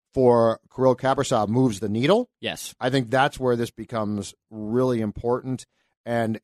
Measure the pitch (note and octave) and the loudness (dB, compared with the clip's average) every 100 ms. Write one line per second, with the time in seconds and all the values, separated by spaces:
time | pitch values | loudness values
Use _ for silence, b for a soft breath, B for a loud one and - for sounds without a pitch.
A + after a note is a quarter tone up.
0 | _ C3+ B2 A#2 A2+ G#2+ _ - C3 B2 | _ 2 6 6 4 0 _ 0 2 2
1 | C3 C3 B2+ A#2 G#2 A#2+ C3 F#2+ G#2 A2 | 0 0 0 0 0 2 0 0 -4 0
2 | C#3+ A3 B3 _ A2 D#2 - - B2+ C3+ | 2 2 0 _ -10 -10 -12 -6 -2 -2
3 | A2 C3 D3 - B2+ A#2+ A#2 - A2 A2+ | 0 0 0 0 -2 0 -4 -8 -8 -6
4 | G#2 G#2 F#2+ - _ A2 G#2+ B2 B2+ A#2 | -4 -4 -8 -14 _ -12 -4 0 0 0
5 | G#2+ - A#2+ B2 B2+ C3 - _ _ _ | -2 -4 -2 -2 -4 -8 -10 _ _ _
6 | A#2 A#2 A2+ A2 | -4 -2 -2 -4